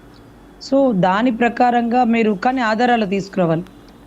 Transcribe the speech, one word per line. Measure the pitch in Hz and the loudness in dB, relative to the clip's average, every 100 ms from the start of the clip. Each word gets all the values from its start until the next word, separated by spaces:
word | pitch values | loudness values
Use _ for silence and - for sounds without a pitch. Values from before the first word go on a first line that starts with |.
| - - - - - - | -20 -20 -20 -20 -20 -20
So | - 269 269 | -4 0 2
దాని | 190 180 190 254 | 2 2 2 0
ప్రకారంగా | 226 233 233 247 240 233 240 | 0 -2 2 0 2 0 0
మీరు | 240 233 220 | 2 2 0
కానీ | 196 247 262 | 0 -2 -2
ఆధారాలు | 226 220 240 233 208 | -2 0 0 0 0
తీసుకురావాలి. | 196 185 - 165 165 180 - - - | -4 -4 -2 0 0 -4 -14 -20 -20